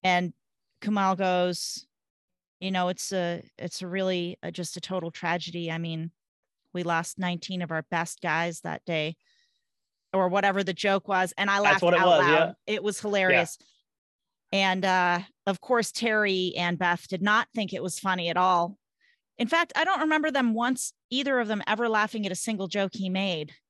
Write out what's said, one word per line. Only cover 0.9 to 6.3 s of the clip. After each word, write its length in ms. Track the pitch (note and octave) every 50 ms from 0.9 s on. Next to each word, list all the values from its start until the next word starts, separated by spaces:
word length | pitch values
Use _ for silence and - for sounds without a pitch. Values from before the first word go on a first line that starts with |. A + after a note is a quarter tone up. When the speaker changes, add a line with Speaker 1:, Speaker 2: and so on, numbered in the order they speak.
| G#3+ G#3 G3 F#3+ F#3+
Speaker 1:
goes, 720 | F3+ G3 F#3 F3+ F3+ F3+ F3+ F3+ - - - - - - _ _ _ _ _ _ _ _ _ _ _ _ _ _ _
"You 120 | F#3 F#3+ F#3+
know, 160 | F#3 F3+ F3+
it's 240 | F#3 - - - G3
a, 320 | F#3+ F3 F3 E3+ E3+ - - _ -
it's 240 | - F3 - - F#3
a 60 | F3+
really, 500 | F3 F#3+ F#3+ F#3+ F#3 F3+ F3 E3+ F3+ - -
uh, 80 | F3
just 260 | E3 - F3 D#3+ -
a 60 | F3+ -
total 300 | - F#3+ F#3 E3 E3+ D#3+
tragedy. 580 | - - E3+ E3 F3+ D#3+ F3 E3+ F3 E3+ E3 D#3+
I 60 | E3
mean, 340 | E3 E3 E3 D#3+ D#3+ E3 _ _ _ _